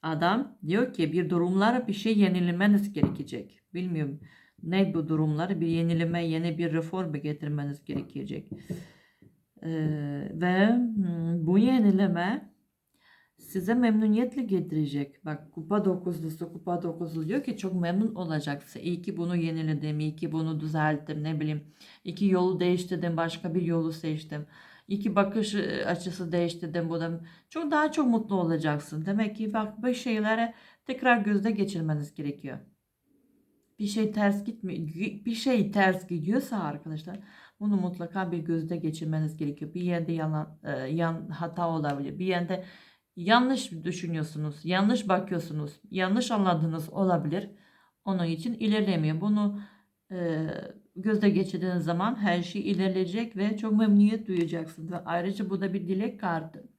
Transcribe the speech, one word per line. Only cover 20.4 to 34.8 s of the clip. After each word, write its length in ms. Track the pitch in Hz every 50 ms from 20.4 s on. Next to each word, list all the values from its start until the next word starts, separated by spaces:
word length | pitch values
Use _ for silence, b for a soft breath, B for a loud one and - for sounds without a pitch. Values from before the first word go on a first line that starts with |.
| 160 160 160 151
düzelttim, 640 | 156 156 151 160 151 156 151 147 151 - 151 151 151
ne 160 | 156 160 151
bileyim. 240 | 151 151 151 147 147 B B B B B B B B
İyi 100 | - 170
ki 120 | - 202
yolu 340 | 196 185 185 180 185 185 156
değiştirdim, 560 | 175 180 180 180 180 - 190 170 165 175 165
başka 380 | 160 165 165 165 - - 185 160
bir 80 | 185 175
yolu 300 | 160 170 165 160 165 160
seçtim. 540 | 160 - 160 156 151 - - 151 147 151 B B B B B B B B -
İyi 120 | 196 202
ki 160 | 202 226 175
bakış, 380 | 196 196 202 202 220 214 208 202
e, 320 | 202 - - - 65 -
açısı 460 | - 175 170 180 185 170 180 185 165 160
değiştirdim. 560 | 175 170 170 170 - - 165 151 175 170 170
Bu 100 | 170 170
da 200 | 165 165 170 165 B B B B B B
çok, 220 | - 311 339 294
daha 220 | 294 302 302 311 302
çok 160 | 320 302 247
mutlu 260 | 233 226 220 - 202
olacaksın. 680 | 190 175 165 165 156 151 156 147 147 147 - - 151 156
Demek 300 | 190 202 208 220 208 208
ki 160 | - 220 214 208
bak 300 | 220 214 208 - - 214
bu 120 | 254 247
şeylere 600 | 247 - 254 220 214 214 214 220 220 233 233 233 B B B B B B
tekrar 320 | - 262 254 - 254 240 226
gözde 320 | 202 208 208 202 196 233
geçirmeniz 640 | 220 202 196 196 - 175 160 156 151 147 143 143 _
gerekiyor. 440 | - 151 143 139 143 - 139 127 120 - - _ _ _ _ _ _ _ _ _ _ _ _ _ _ _ _ _ _ _ _ _ _
Bir 80 | 214
şey 260 | 202 - 220 220 208 214
ters 320 | 208 208 202 196 202 202
gitmi-, 800 | - 226 - - 185 165 165